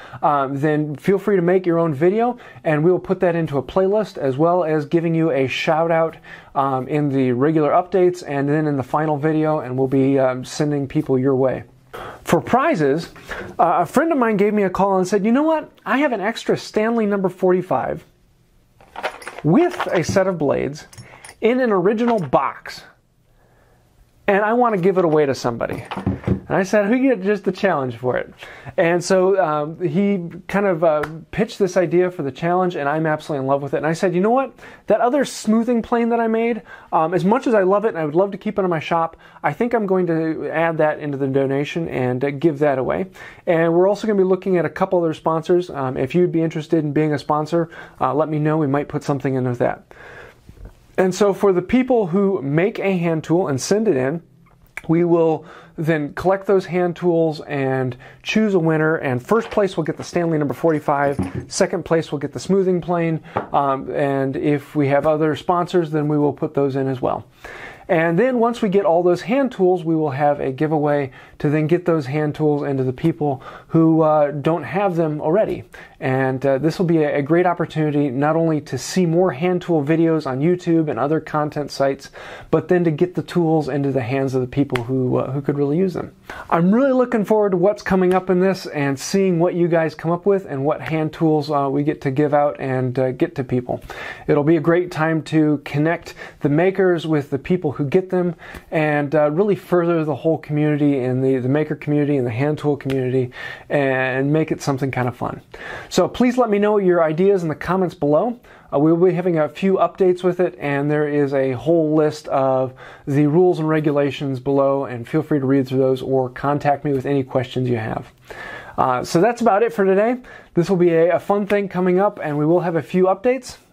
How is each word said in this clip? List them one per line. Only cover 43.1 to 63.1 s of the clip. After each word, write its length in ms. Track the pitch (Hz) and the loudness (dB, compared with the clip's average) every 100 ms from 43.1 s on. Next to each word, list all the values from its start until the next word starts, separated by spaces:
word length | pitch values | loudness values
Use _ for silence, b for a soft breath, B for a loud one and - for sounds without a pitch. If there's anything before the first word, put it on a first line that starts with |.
| B B B - | B B B -2
And 260 | 165 165 | 2 4
we're 160 | 170 190 | 4 2
also 200 | 202 220 | 2 0
gonna 100 | 202 | 2
be 60 | |
looking 320 | 185 185 196 180 | 2 0 0 0
at 80 | |
a 60 | 151 | 0
couple 280 | - 185 180 | -2 0 0
other 160 | 165 | 0
sponsors. 560 | 151 170 160 160 180 175 | -2 -2 -2 2 0 0
Um, 260 | 139 131 139 | -6 -4 -2
if 200 | 131 175 | 0 2
you'd 160 | 175 | 2
be 100 | 160 | 2
interested 420 | 160 160 151 165 | -2 -4 -2 0
in 80 | 147 | 0
being 200 | 143 156 | 0 0
a 60 | 143 | 0
sponsor, 500 | - 151 151 170 165 B B B | -2 -2 0 -2 -2 B B B
uh, 120 | 131 | -2
let 160 | 135 151 | 0 0
me 120 | 151 | 0
know. 180 | 151 156 | 0 0
We 80 | 143 | 0
might 220 | 143 139 | 0 -2
put 160 | 147 | -6
something 300 | - 139 135 | -4 -2 -2
in 140 | 131 127 | -2 -2
with 100 | 123 | 0
that. 260 | 127 - - B B B B B B B B - _ - | -2 -2 -14 B B B B B B B B -20 _ -2
And 160 | 185 | -2
so 180 | 180 202 | 2 0
for 200 | 185 202 | 2 2
the 100 | 180 | 2
people 460 | 180 247 254 240 180 | 2 0 2 0 2
who 340 | 196 196 175 | 0 2 0
make 380 | 135 151 202 226 | 0 0 0 -2
a 160 | 196 185 | -2 -2
hand 260 | 170 160 | -2 -2
tool 240 | - 170 156 | 0 0 0
and 140 | 131 | -4
send 260 | - 202 226 | 0 0 2
it 100 | 135 | 2
in, 260 | 131 165 - _ _ _ - - - | 0 -4 -10 _ _ _ -20 -14 0
we 160 | 165 | 2
will 400 | 170 170 165 151 B B B - | 4 4 2 0 B B B -6
then 360 | 156 156 143 | -2 -2 -2
collect 320 | - 180 190 196 | -2 0 0 2
those 200 | 190 185 | 0 2
hand 300 | 180 175 170 | -2 -2 0
tools 440 | 180 165 160 156 | 0 2 0 -2
and 540 | - 143 135 131 127 - B B | -6 -4 -2 -2 -4 -6 B B
choose 320 | - 220 214 | -2 0 2
a 40 | 190 | 2
winner. 380 | 160 156 156 160 | 2 2 2 0
And 260 | 143 123 | -2 -4
first 280 | - 220 226 | 0 0 0
place 260 | 214 196 175 | 0 0 -2
will 80 | |
get 120 | 160 - | -6 -6
the 80 | |
Stanley 320 | - 175 170 156 | -4 -2 0 0
number 160 | 147 | -2
forty-five. 920 | - 165 151 151 143 143 139 139 - - | 0 0 0 0 0 0 -2 -6 -6 -8
Second 360 | - 180 180 | -2 -2 -2
place 260 | - 165 156 | 0 -2 -2
will 80 | 147 | -6
get 140 | 143 | -6
the 80 | - | -8
smoothing 400 | - 196 185 180 | 0 2 2 0
plane. 400 | 147 175 165 | -2 -2 -2